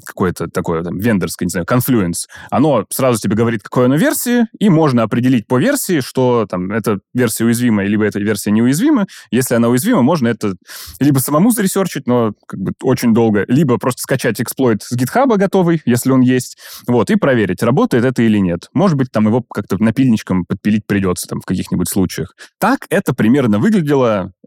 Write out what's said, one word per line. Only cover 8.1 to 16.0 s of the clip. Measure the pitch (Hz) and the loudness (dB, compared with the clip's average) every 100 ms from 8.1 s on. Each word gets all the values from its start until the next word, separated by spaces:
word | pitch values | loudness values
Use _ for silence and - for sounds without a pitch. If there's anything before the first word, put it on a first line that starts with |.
| 101 | 0
версия | 104 104 104 | -4 -2 0
неуязвима. | 107 120 147 294 269 190 - - | 2 2 2 2 0 -2 -8 -4
Если | 120 131 | -2 0
она | 117 117 | 0 2
уязвима, | 127 190 214 | 0 2 2
можно | 127 170 117 | 2 2 0
это | 113 107 90 - - - - | -2 -4 -6 -12 -18 -18 0
либо | 139 135 | 2 2
самому | 139 151 226 | 0 2 2
заресерчить, | 226 190 196 185 147 123 | 2 0 -2 -4 -4 -2
но | 123 113 - - | 0 0 -4 -12
как | - | -8
бы | - - | -6 -4
очень | 131 123 120 | -2 0 2
долго, | 110 113 101 95 | 2 2 0 2
либо | 127 147 113 | 2 2 0
просто | 127 - | -2 -6
скачать | - 139 131 107 | -6 -4 -2 -4
эксплойт | 117 - 127 104 | -6 0 0 0
с | - | -4
гитхаба | 123 131 233 269 208 | -4 0 2 2 2
готовый, | 196 196 170 165 | 2 2 2 0
если | - 120 | 0 0